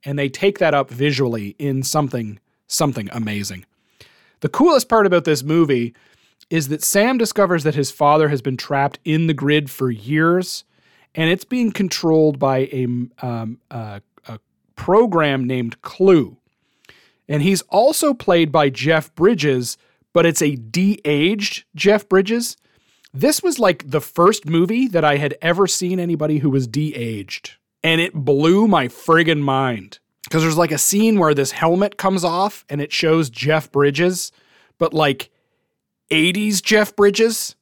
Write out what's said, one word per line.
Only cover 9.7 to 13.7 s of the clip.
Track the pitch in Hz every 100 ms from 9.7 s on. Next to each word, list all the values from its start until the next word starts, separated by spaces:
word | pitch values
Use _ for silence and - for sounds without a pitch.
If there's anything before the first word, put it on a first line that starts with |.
for | - 131
years, | 113 107 151 165 175 180 - _ _ _ _ _ -
and | 160
it's | 185
being | - 254 233
controlled | - 190 - 170 160 156 139
by | 135 131 135
a, | 135 123 123 120 _
um, | 127 117 110 123 _